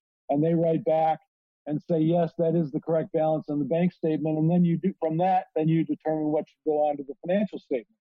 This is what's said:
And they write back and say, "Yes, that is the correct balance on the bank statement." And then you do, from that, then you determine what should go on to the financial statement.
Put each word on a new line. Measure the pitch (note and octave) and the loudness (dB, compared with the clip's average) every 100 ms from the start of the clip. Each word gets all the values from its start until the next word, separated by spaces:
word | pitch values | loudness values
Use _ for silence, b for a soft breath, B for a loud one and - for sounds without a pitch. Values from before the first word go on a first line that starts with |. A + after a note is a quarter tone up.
| _ _ - | _ _ -4
And | C#3+ | 0
they | D#3+ | 2
write | E3+ E3 E3 | 2 2 0
back | D#3 D#3 D#3+ D#3 _ _ _ _ - | 0 0 2 -2 _ _ _ _ -6
and | D3+ - | -6 -2
say, | E3 | 0
"Yes, | D#3+ F3 E3 - | 2 2 0 0
that | E3 | 0
is | E3 D3+ | 0 0
the | D3+ | -4
correct | - E3 - | -2 -2 -2
balance | D#3+ D#3 D#3 - | 0 0 0 -2
on | D3 | -4
the | C3+ | -2
bank | E3 F3+ | 0 0
statement." | - D#3+ D#3 D#3 D#3 | 0 -2 -2 -2 0
And | D#3 | 2
then | F3+ | 4
you | F3 D#3+ | 2 2
do, | F3+ - | -2 -4
from | D#3+ D#3+ | -4 0
that, | F#3 F#3 - D#3 | 0 0 -2 -2
then | D#3 | 0
you | E3 D3 | 2 0
determine | D3+ D#3 D#3 D3+ | -4 -2 -2 -2
what | D3+ - | -2 -4
should | _ D#3 | _ -2
go | D3+ D3+ | 0 0
on | C#3+ | -2
to | |
the | C3+ C3+ E3 | -8 -10 -4
financial | G3 G#3+ C#3+ | -2 -2 -6
statement. | - C3 G#2+ _ | -6 -6 -6 _